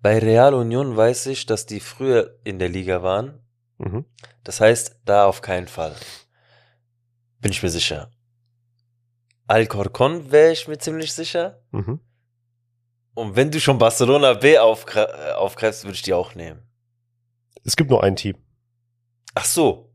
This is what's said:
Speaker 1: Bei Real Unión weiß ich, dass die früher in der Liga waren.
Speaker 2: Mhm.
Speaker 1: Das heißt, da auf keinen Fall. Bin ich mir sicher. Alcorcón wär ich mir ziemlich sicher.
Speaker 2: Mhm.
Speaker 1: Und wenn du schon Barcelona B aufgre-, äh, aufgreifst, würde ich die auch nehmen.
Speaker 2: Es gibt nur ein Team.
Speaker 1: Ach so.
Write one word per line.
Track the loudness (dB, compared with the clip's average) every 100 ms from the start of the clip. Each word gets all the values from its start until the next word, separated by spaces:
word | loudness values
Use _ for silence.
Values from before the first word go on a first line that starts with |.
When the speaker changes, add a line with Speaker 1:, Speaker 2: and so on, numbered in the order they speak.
Speaker 1:
Bei | 2 2
Real | 4 6 6
Unión | 4 -2 -4 -4 2
weiß | 2 2 -6
ich, | -10 -6
dass | -6 -6
die | -12
früher | -14 -8 0 0 0 _
in | -12 -6
der | -6
Liga | -4 -4 -4
waren. | -2 -4 -4 -14 _ _ _ _
Speaker 2:
Mhm. | -10 -10 -12 _ -20 _
Speaker 1:
Das | -16 2
heißt, | 4 4 -2 _
da | 0 4 4
auf | 2
keinen | -6 -8 -8
Fall. | -10 -10 -10 -20 -20 _ _ _ _ _ _ _ _ _ _ _ _
Bin | -4
ich | -2
mir | -4
sicher. | -4 -6 -6 -14 _ _ _ _ _ _ _ _ _ _ _ _ _ _
Alcorcón | 0 2 -2 -6 0 0 0 2
wär | 6 6
ich | 4 -6
mir | -10
ziemlich | -8 -8 -8
sicher. | -10 -6 -6 -6 -10 _
Speaker 2:
Mhm. | -8 -8 -8 _ _ _ _ _ _ _ _ _ _ _
Speaker 1:
Und | -12 -6 0
wenn | 0
du | 0
schon | 0 4
Barcelona | 4 4 2 4 4
B | 4 6 6
aufgre-, | 6 2 -4 -2 -2 -4 -8
äh, |
aufgreifst, | -4 -4 -2 -4 -4
würde | -12
ich | -12
die | -4
auch | -4 -4
nehmen. | -10 -18 -18 _ _ _ _ _ _ _ _ _ _
Speaker 2:
Es | -8 -4
gibt | 2
nur | 2
ein | 2 -2
Team. | -8 -10 _ _ _ _ _ _ _ _ -10
Speaker 1:
Ach | -6
so. | -4 0 0 0 -10